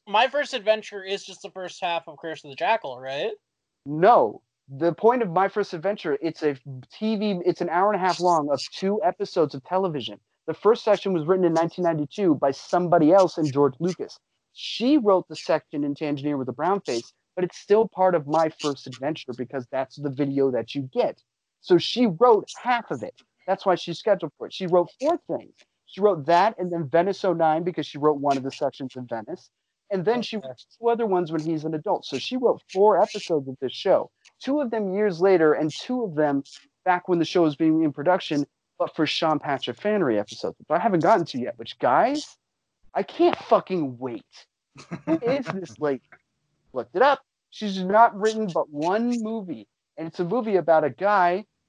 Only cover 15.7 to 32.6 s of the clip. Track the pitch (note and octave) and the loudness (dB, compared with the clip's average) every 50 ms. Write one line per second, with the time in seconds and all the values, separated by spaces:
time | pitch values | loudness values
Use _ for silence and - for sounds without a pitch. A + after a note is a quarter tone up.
15.7 | - D3 C#3+ C#3+ C#3+ - D#3+ D3 D3 C#3 C#3 D3 D3 C#3 B2+ B2+ B2 C#3 D3+ F3+ | -6 -4 -4 -4 -4 -4 -4 -4 -4 -4 -4 -4 -4 -4 -4 -6 -6 -4 -2 -2
16.7 | G3 G3 - - B2 A#2 A#2 - _ _ _ _ _ F#3 F3+ F3 - - - - | -2 -2 -2 -4 -4 -4 -6 -10 _ _ _ _ _ -6 -6 -6 -6 -14 0 2
17.7 | G3+ A3 A3+ - - F#3 F#3 F#3 F3 D#3+ C#3+ C#3 D#3 D#3+ E3 D#3 - - D#3 D3 | 4 4 4 0 0 2 2 2 2 2 0 0 0 0 0 0 -2 -4 -4 -6
18.7 | C#3 - - C3+ B2 A#2+ C3+ C#3 D#3+ - - - A#2+ B2 B2+ A#2 - C3+ B2 - | -6 -6 -10 -16 -12 -6 -6 -6 -6 -6 -8 -12 -10 -10 -10 -8 -8 -10 -10 -6
19.7 | - C3 C3+ - - D3 C#3+ C#3+ C3 C3 D3 C#3 C#3 C#3 C3+ C3+ B2 A2+ A2+ - | -6 -6 -6 -6 -8 -8 -8 -6 -4 -2 -4 -2 2 2 2 2 2 -2 -4 -4
20.7 | - C#3+ C3+ B2+ - B3 A3+ D#3 - - _ _ _ _ _ _ _ _ _ - | -6 -8 -8 -4 -2 -2 -2 -2 -4 -8 _ _ _ _ _ _ _ _ _ 4
21.7 | F#3 E3+ - - - A3+ B3 G#3+ E3 E3 B3 B3+ A3 G3 - - - - - A#3+ | 4 4 4 0 0 2 2 2 4 4 6 6 6 6 2 -4 -14 -6 -2 -2
22.7 | B3 A#3 A3 - D#3 A#2+ G#2+ F2 - _ _ _ _ _ _ F3+ F#3+ - - G3 | -2 -2 -2 -6 -8 -8 -8 -12 -12 _ _ _ _ _ _ -4 -4 0 2 0
23.7 | F3+ E3 - F3 E3 - - A3 G3+ F3 F3 D3+ - _ A2+ - - - F#3+ E3+ | 0 0 0 -8 -10 -4 0 0 0 0 0 -8 -10 _ -12 -12 -8 -8 -2 2
24.7 | F3+ F3 F3 E3+ _ _ C4 D4+ F4 - - - D#3 - - - _ _ _ _ | 2 2 2 0 _ _ -2 -2 -2 -2 -4 -8 -8 -8 -8 -14 _ _ _ _
25.7 | _ _ _ _ - F#3+ G3+ G#3 F#3 D#3 C3+ D#3 E3+ E3+ G3 A3+ G#3+ - F#3 F3 | _ _ _ _ -4 2 2 2 2 2 0 2 4 4 4 2 0 -4 -6 -6
26.7 | F3 E3 E3 B2+ E3 E3 F3 G3+ F#3 - - F#3+ E3+ E3 E3 D#3+ D#3 E3 F3 F3+ | -4 -6 -4 2 2 2 2 2 -2 -2 -2 -2 0 2 2 2 2 0 -2 -4
27.7 | E3 D#3+ D3 - - D3 C#3+ D3+ D3 C#3+ C#3 C#3+ C#3 C#3 B2+ C3+ - - D3+ C3+ | -4 -6 -8 -8 -6 0 0 0 0 2 0 0 0 0 -2 -6 -6 -4 -6 -6
28.7 | - - C#3 B2+ - C3 B2+ A#2+ A#2+ A2+ G#2+ C3 E3+ - _ _ _ _ _ _ | -4 -6 -12 -12 -10 -12 -10 -8 -10 -10 -8 -12 -14 -16 _ _ _ _ _ _
29.7 | _ _ _ _ G3+ F#3 D#3+ G3+ A#3 B3 G#3+ - A3+ G#3 C3+ C3 B2 - - _ | _ _ _ _ -6 -2 -2 0 -2 -2 -4 -6 -8 -10 -10 -12 -16 -16 -20 _
30.7 | _ _ A#3 A#3 A#3+ A3+ A#3 G#3 F#3 F3+ F3 D3+ E3 D#3+ D3+ E3 E3 D3+ D3 D#3+ | _ _ 0 0 0 0 0 0 0 0 0 -2 -4 -4 -4 -4 -4 -4 -4 -6
31.7 | D#3+ D#3 D#3 G#3 F3 - - - C#3+ B2+ - - B3 B3+ A#3+ G#3+ D#3+ D3 | -6 -6 -4 -4 -4 -4 -4 -8 -8 -8 -6 -6 -6 0 0 0 0 0